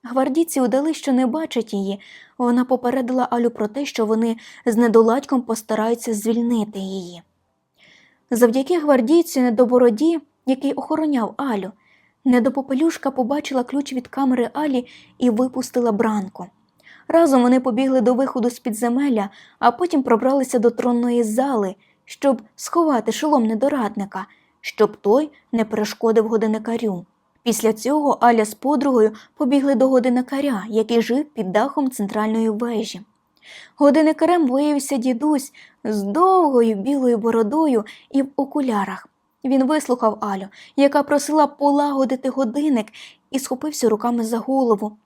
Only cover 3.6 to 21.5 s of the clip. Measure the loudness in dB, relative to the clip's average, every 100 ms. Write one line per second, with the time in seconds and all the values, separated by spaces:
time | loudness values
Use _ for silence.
3.6 | -6 -4 -8 -4 -2 0 0 -4 -10 -6
4.6 | -2 2 4 6 4 2 0 -2 -2 -6
5.6 | -4 -2 -2 -2 -4 -4 -2 0 0 -2
6.6 | -2 -8 -8 -10 -10 -16 _ _ _ _
7.6 | _ _ _ _ _ _ _ 2 4 2
8.6 | 0 0 2 2 4 2 2 0 0 2
9.6 | 2 4 4 4 0 -2 -6 _ -4 -2
10.6 | -2 -6 -4 -2 -2 -2 -4 -6 -6 -6
11.6 | -8 -14 _ _ _ _ 2 2 2 -2
12.6 | -4 0 0 -2 -6 -4 -2 -4 -4 -4
13.6 | -2 -4 -4 -8 -8 -2 0 0 -2 -2
14.6 | -2 -2 -4 -18 _ _ 0 2 -2 -2
15.6 | -4 -2 0 0 0 -2 -6 -14 -20 _
16.6 | _ _ _ -20 _ 2 4 4 4 2
17.6 | 2 -2 2 2 2 2 0 -2 -4 -4
18.6 | -8 -4 -2 0 0 0 -2 -10 -20 _
19.6 | 0 2 -2 0 2 2 2 0 0 2
20.6 | 2 2 -2 0 0 0 0 0 0